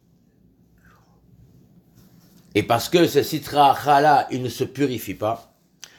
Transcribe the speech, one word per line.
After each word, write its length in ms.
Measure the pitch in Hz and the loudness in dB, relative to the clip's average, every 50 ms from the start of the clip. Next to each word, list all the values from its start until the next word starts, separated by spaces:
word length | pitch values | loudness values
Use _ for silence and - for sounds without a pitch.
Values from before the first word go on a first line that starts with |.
| _ _ _ _ _ _ _ _ _ _ _ _ _ _ _ _ _ _ _ _ _ _ _ _ _ _ _ _ - _ _ - _ _ _ _ _ _ _ _ _ _ _ _ _ _ _ _ _ _ - | _ _ _ _ _ _ _ _ _ _ _ _ _ _ _ _ _ _ _ _ _ _ _ _ _ _ _ _ -20 _ _ -20 _ _ _ _ _ _ _ _ _ _ _ _ _ _ _ _ _ _ -2
et 80 | 202 208 | -2 0
parce 240 | - - - - - | 0 0 -2 0 0
que 180 | - 175 165 | 2 2 2
ce 160 | 143 - 143 | 4 2 0
Sitra 500 | - - 160 143 - - - 147 143 139 | -2 -2 -6 -8 -8 -4 2 4 4 4
Achala, 540 | 131 - - 143 147 143 147 151 143 127 - - | 4 2 2 2 2 4 4 4 4 2 0 -2
il 100 | - 127 | -6 -6
ne 60 | 127 120 | -6 -6
se 160 | 120 - 127 | -6 -6 -8
purifie 500 | - - 135 143 131 127 110 - 107 90 | -8 -4 -4 -4 -4 -4 -6 -10 -10 -10
pas, 380 | - 104 107 117 - - _ _ _ _ _ _ _ - - _ | -6 -6 -6 -6 -6 -12 _ _ _ _ _ _ _ -20 -20 _